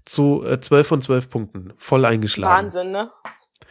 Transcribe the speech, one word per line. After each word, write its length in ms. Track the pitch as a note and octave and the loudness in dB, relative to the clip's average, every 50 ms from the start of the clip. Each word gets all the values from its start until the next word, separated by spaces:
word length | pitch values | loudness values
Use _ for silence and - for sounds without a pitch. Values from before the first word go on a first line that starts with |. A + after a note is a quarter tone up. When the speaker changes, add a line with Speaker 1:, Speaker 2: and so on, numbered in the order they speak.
| _ | _
Speaker 1:
zu, 380 | - - D3 C#3+ C#3+ C#3+ - - | -6 0 2 2 2 2 0 0
äh, 140 | - C3 B2+ | -4 -4 -4
zwölf 280 | - - C#3+ C#3+ D3 | 2 4 4 4 6
von 140 | - D#3+ C#3 | 4 0 -2
zwölf 280 | B2+ - C3 B2+ B2+ - | 0 0 0 -2 -2 -4
Punkten 440 | - A#2 G#2+ - - G2 F#2 F#2 - | -8 -8 -8 -8 -12 -16 -16 -16 -20
voll 280 | _ - - C#3 C3 C3 | _ -2 0 2 2 4
eingeschlagen. 480 | A#2 A2+ A2 G#2+ G#2 - G#2 F#2+ F#3 F3+ | 2 2 0 -2 -4 -4 -4 0 2 2
Speaker 2:
Wahnsinn, 360 | F#3+ G3+ G3+ F3 F3+ F3+ F#3+ | 2 0 -2 -6 -8 -6 -6
ne? 180 | F#3+ G3+ A3+ A#3 - _ _ - - _ _ _ _ _ - _ | -6 -6 -6 -8 -12 _ _ -20 -20 _ _ _ _ _ -20 _